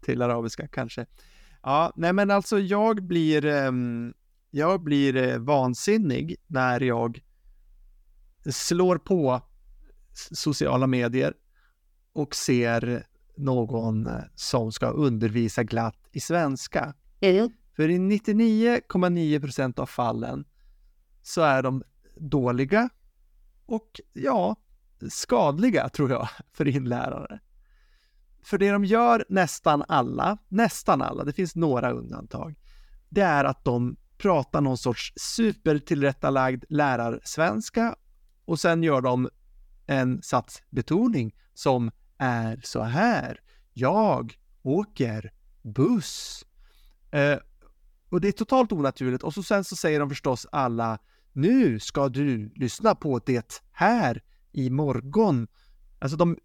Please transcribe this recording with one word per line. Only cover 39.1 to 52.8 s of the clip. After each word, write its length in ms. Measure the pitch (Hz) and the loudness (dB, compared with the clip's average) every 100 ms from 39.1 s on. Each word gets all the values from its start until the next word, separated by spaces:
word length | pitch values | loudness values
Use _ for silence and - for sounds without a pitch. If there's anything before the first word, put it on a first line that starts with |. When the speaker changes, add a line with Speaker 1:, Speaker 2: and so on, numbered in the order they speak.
| 123 127 - _ - - - - | 0 -2 -6 _ -20 -20 -20 -4
Speaker 1:
en 340 | 139 127 127 | 0 0 -2
satsbetoning 1120 | - 127 - - _ 127 - 170 247 185 110 - _ | -2 -2 -2 -12 _ -6 0 2 2 0 -4 -8 _
som 380 | - 143 127 117 - _ _ | -4 0 2 0 -6 _ _
är 420 | 131 117 113 113 | -2 -2 -4 -6
så 180 | - 120 | -8 -6
här: 580 | 113 135 233 190 123 - _ - _ | -4 0 2 0 -4 -12 _ -20 _
"Jag 600 | - 127 202 214 127 113 - _ _ | -2 0 2 2 0 -4 -14 _ _
åker 680 | 135 160 208 - 120 110 - - _ _ | -2 -2 -2 -4 -2 -2 -10 -18 _ _
buss." 840 | 113 104 170 233 - - - - - _ - _ - _ _ | -8 0 2 2 -2 -10 -12 -14 -20 _ -20 _ -20 _ _
Eh, 260 | 147 143 139 - _ - _ _ _ _ | 0 2 0 -4 _ -20 _ _ _ _
och 100 | 175 | 0
det 60 | 196 | 0
är 40 | |
totalt 400 | 196 226 262 240 | -2 2 2 2
onaturligt. 520 | 180 135 - 127 127 | 2 -2 0 -4 -2
Och 100 | - | -4
så 100 | 175 | -8
sen 200 | 180 202 | -2 -2
så 120 | 185 180 | -2 -2
säger 240 | 170 151 | 0 0
de 100 | 143 | -2
förstås 380 | 139 143 123 - | -2 -2 -4 -4
alla, 480 | 151 127 117 113 110 - _ _ | -2 -2 -2 -4 -4 -10 _ _
"Nu 460 | 135 165 262 196 110 | -2 2 4 4 2
ska 300 | - 151 139 | -4 -2 -2
du 420 | 123 147 117 107 - | 0 -2 -2 -6 -6
lyssna 400 | 123 - | -6 0